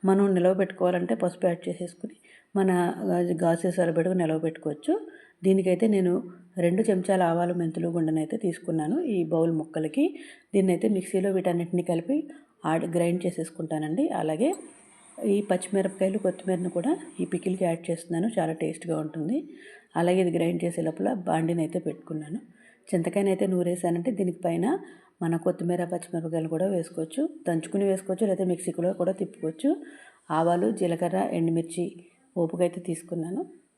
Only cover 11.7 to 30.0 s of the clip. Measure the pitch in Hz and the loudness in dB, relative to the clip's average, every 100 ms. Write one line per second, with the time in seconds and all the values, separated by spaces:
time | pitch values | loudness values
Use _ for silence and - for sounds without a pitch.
11.7 | 180 175 165 170 294 311 - _ _ - | -2 0 -2 0 -2 -4 -14 _ _ -2
12.7 | 160 170 170 170 180 175 170 165 - 160 | -2 0 0 2 2 -2 -4 -8 -6 -6
13.7 | 156 151 170 311 - 156 156 262 403 - | -4 -2 0 0 0 -2 0 0 -2 -10
14.7 | - - - - - 226 202 202 185 - | -20 -20 -20 -20 -6 0 0 2 0 0
15.7 | 196 190 190 190 202 196 185 190 185 180 | 0 0 0 0 0 -2 -2 -2 -2 0
16.7 | 175 185 359 - - 175 180 190 185 180 | -2 -2 -2 -4 -6 -4 -2 -2 0 0
17.7 | 165 170 165 - 170 208 220 160 160 156 | 0 -2 -6 -4 -2 0 0 -2 -2 -4
18.7 | 160 170 160 151 165 151 262 - - - | -6 -4 -4 -4 -6 -4 -4 -4 -16 -20
19.7 | - _ - 175 185 180 170 170 175 170 | -20 _ -2 2 4 2 2 0 0 -2
20.7 | 170 160 160 196 220 175 160 160 170 156 | -2 -4 -2 -2 -2 0 0 2 0 -2
21.7 | 175 165 - - 156 151 196 - - - | -2 -6 -8 -8 -10 -8 -10 -12 -20 -20
22.7 | _ - 165 165 185 196 190 196 180 175 | _ -2 0 0 2 2 2 2 2 0
23.7 | 180 175 170 170 202 185 170 175 170 196 | 0 0 0 -2 0 -2 0 -2 0 0
24.7 | 370 - - - _ 170 165 175 180 175 | 0 -4 -20 -20 _ -2 0 0 -2 -2
25.7 | 180 175 175 170 175 160 165 160 160 190 | -2 -2 -4 -4 -6 -2 -2 -2 0 0
26.7 | 190 165 - 160 - 302 - - 165 - | 0 -2 -6 -6 -2 -4 -2 -2 -2 0
27.7 | 196 196 190 190 185 220 185 185 175 175 | 0 2 0 -2 -2 0 2 0 0 -2
28.7 | 160 175 190 175 185 185 - 160 160 277 | -2 -2 0 -2 -2 -6 -4 -6 -2 0
29.7 | 349 - - | 0 -4 -20